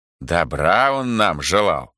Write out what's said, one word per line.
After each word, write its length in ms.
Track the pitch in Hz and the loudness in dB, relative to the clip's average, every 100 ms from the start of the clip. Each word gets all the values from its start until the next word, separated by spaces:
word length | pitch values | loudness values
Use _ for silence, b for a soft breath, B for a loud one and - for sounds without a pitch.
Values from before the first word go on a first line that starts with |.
| _ - | _ -14
«Добра 720 | 67 85 69 71 78 104 135 | -2 0 0 0 2 2 2
он 220 | 135 127 113 | 0 -2 0
нам 260 | 104 76 | 0 0
желал». 520 | 69 98 104 73 62 | 0 0 2 0 -6